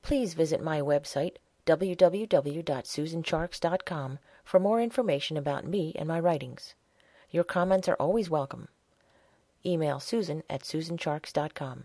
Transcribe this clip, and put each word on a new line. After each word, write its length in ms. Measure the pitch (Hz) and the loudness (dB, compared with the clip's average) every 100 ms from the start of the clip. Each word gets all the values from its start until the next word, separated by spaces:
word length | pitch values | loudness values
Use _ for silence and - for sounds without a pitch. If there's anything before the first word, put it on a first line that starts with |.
Please 320 | - 285 226 | 0 0 0
visit 280 | 165 160 156 | 0 0 2
my 180 | 160 156 | -2 -2
website, 560 | 143 143 143 139 160 - _ _ - | 2 0 0 -4 -4 -6 _ _ 2
w 280 | 160 190 | 2 2
w 320 | 175 180 190 220 | 6 6 6 2
w 360 | 165 143 151 | 2 2 -4
dot 240 | 160 135 - | -4 -4 -4
susan 360 | - 156 165 | -4 -4 -4
charkes 380 | 160 160 175 - | -2 -2 -2 -2
dot 240 | 170 185 | 0 0
com, 340 | - 160 131 139 _ - | -2 -6 -6 -8 _ -20
for 160 | - 185 | 2 4
more 220 | 196 226 | 6 2
information 560 | 233 247 226 143 - 156 | 2 0 2 0 0 -2
about 300 | 143 139 - | -2 -2 -2
me 260 | 196 156 | -2 -2
and 140 | - 156 | -4 -4
my 100 | 165 | 0
writings. 560 | 175 156 127 - - - _ _ _ _ _ | 2 0 -4 -12 -18 -20 _ _ _ _ _
Your 140 | 165 | 0
comments 420 | 175 180 185 190 190 | 0 2 4 4 4
are 100 | - | 2
always 340 | 147 220 180 | 2 0 0
welcome. 380 | 156 135 120 110 _ _ _ _ _ _ _ _ _ | -2 -2 -8 -16 _ _ _ _ _ _ _ _ _
Email 360 | 180 170 151 139 | -2 0 0 -2
Susan 420 | - 233 175 156 - | -2 -2 -2 -6 -6
at 140 | 139 | -8
susancharkes 720 | - 156 160 165 - 151 - | -4 -6 -4 -4 -2 -4 -2
dot 200 | - 151 | -4 -4
com. 300 | - 135 127 | -6 -10 -10